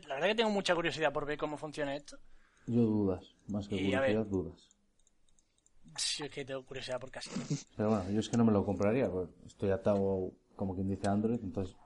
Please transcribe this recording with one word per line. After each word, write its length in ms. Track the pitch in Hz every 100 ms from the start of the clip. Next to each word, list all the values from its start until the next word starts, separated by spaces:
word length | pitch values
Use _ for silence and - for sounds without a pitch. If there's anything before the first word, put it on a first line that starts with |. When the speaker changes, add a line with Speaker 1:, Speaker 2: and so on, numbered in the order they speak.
| -
Speaker 1:
la 80 | 135
verdad 120 | 180
que 80 | 220
tengo 140 | 220
mucha 240 | 202 185 170
curiosidad 360 | 170 147 151
por 140 | 143 143
ver 120 | 151
cómo 200 | 151 147
funciona 380 | 151 151 143 143
esto. 220 | - - - - - _ -
Speaker 2:
Yo 140 | 117
dudas, 520 | 113 107 98 90 - _ -
más 200 | 101 101
que 80 | 98
Speaker 1:
Y 180 | 95
a 80 | 131
ver. 100 | 135 107
Speaker 2:
curiosidad, 80 | 98
dudas. 380 | 95 78 - - _ _ _ _ _ _ _ _ _ _ - - 156
Speaker 1:
Sí, 260 | - -
es 80 | 147
que 140 | 147 135
tengo 200 | 135 127
curiosidad 340 | 131 127 127
por 120 | 127
casi 180 | 120 -
todo. 140 | - - 147 - -
Speaker 2:
Pero 140 | 107
bueno, 200 | 110 90
yo 100 | 107
es 100 | 107
que 80 | 120
no 80 | 113
me 60 |
lo 140 | 101 95
compraría, 440 | 92 101 123 107
pues 180 | 92 87 - -
estoy 240 | - 101
atado, 600 | 95 107 101 98 95 92 - _ -
como 180 | 101 92
quien 120 | 95
dice, 200 | 95 101
a 40 |
Android, 280 | 104 110 120
entonces 320 | 95 98 95 -